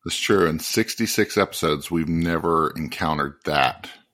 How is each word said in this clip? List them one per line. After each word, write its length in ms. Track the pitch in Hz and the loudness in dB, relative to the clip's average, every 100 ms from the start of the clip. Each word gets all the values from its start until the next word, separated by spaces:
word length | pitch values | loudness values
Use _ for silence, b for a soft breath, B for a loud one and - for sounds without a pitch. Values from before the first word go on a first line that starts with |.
| - | -8
That's 120 | - | -6
true. 300 | - 104 87 | 2 4 4
In 120 | 80 | 2
sixty-six 800 | - - 113 - 113 - 104 - | -2 -2 -2 -2 -2 0 0 2
episodes, 540 | 98 - 82 76 - | 0 0 0 0 -2
we've 160 | 85 78 | -2 0
never 640 | 82 85 82 85 82 78 - | 0 0 0 2 2 0 -2
encountered 600 | 76 - 82 78 69 - - | -8 -4 -2 -2 -4 -6 -2
that. 440 | 76 64 - - - _ | 2 2 0 -14 -20 _